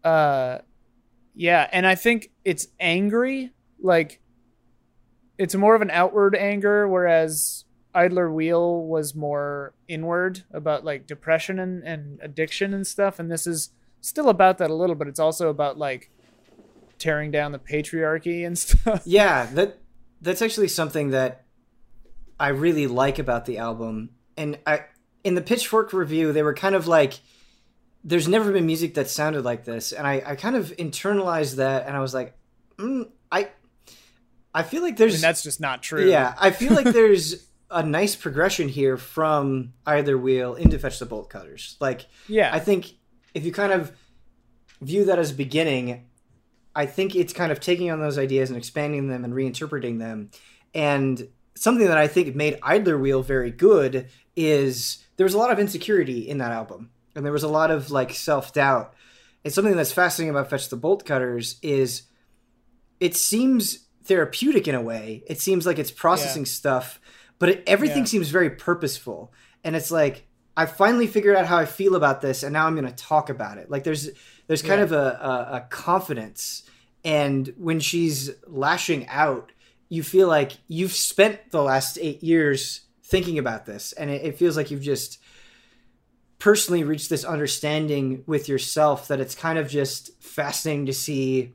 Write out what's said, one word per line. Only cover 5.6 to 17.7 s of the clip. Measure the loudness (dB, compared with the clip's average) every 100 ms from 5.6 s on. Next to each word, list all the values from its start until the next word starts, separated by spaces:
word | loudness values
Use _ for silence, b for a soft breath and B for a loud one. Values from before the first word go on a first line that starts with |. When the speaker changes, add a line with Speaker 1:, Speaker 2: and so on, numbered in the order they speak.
| 6 6
Speaker 1:
of |
an | 4
outward | 2 2 4 2 4
anger, | 0 0 2 2 2
whereas | 2 4 4 2 -2 -6 -8 -18 _ _
Idler | 2 2 2 0
Wheel | 0 0 2 2 0
was | -2 -4 -4
more | -6 -6 -4 -4 -8 -10 _ _
inward | -8 -2 0 -2 -4 -12
about, | -8 -4 -2
like, | -4 -8 -10
depression | -14 0 0 0 -6
and, | -6 -8
and | -8 -10 -12 -16
addiction | -14 -6 -6 -2 -4
and | -4 -6
stuff. | 0 -2 0
And | -8
this | -6 -4
is | -4 -6 _ _ _
still | -10 0 2
about | 6 6 6
that | 0
a | 0
little, | 0 -2
but | -6
it's | 0
also | 0 2 -2
about, | 0 -2 -2
like, | -6 -6 -12 _ _ _ _ _ -20 _ _ _
tearing | -2 -2 -2
down | -2 -2
the | -6
patriarchy | -6